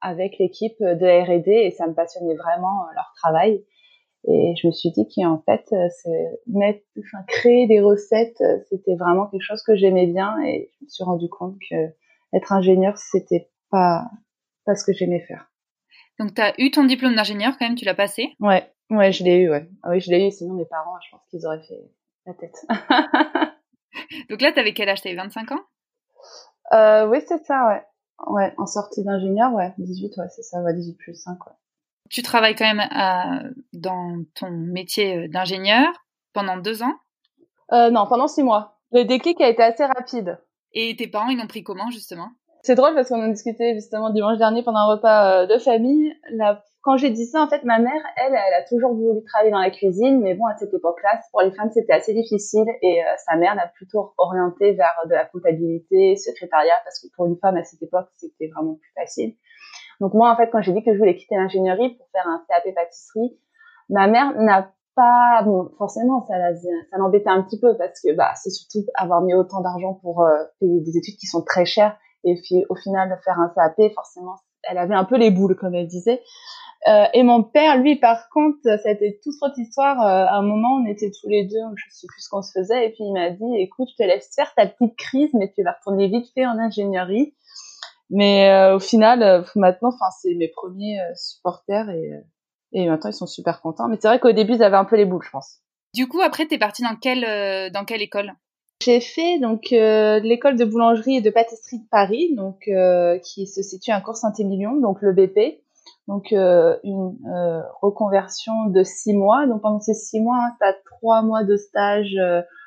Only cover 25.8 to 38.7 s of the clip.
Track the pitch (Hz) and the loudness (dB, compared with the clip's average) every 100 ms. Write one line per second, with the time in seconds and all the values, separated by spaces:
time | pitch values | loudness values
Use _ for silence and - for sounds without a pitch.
25.8 | _ _ _ _ - - _ _ - 220 | _ _ _ _ -20 -20 _ _ 2 4
26.8 | 214 214 214 269 - 330 - 269 233 196 | 6 6 4 0 -2 -6 -4 0 0 -2
27.8 | - _ _ - - 208 196 - 196 208 | -8 _ _ -16 -6 -2 -2 -4 -8 -8
28.8 | 202 - 196 196 190 202 254 220 180 190 | -10 -8 -6 -4 -2 0 0 0 -6 -8
29.8 | 180 185 202 190 180 - - 175 170 170 | -12 -10 -12 -12 -14 -16 -14 -8 -6 -6
30.8 | 170 170 - 175 180 180 - _ _ _ | -8 -16 -20 -20 -18 -18 -20 _ _ _
31.8 | _ _ _ - 240 233 220 214 220 208 | _ _ _ -12 -2 0 2 2 0 0
32.8 | 208 - 190 180 185 175 - - - 175 | -2 -2 -2 -2 -4 -8 -10 -18 -20 -12
33.8 | 180 180 175 170 156 - 190 170 170 180 | -8 -8 -8 -10 -14 -14 -12 -10 -8 -10
34.8 | 185 - 196 175 165 180 185 190 196 226 | -6 -4 -2 -4 -6 -6 -6 -4 2 2
35.8 | 320 339 _ _ _ 208 196 185 190 220 | 2 -2 _ _ _ -8 -6 -6 -6 -6
36.8 | 247 - _ _ _ _ _ _ - 240 | -6 -6 _ _ _ _ _ _ 0 4
37.8 | 233 233 202 240 294 302 262 208 208 | 4 2 2 0 0 0 0 0 -2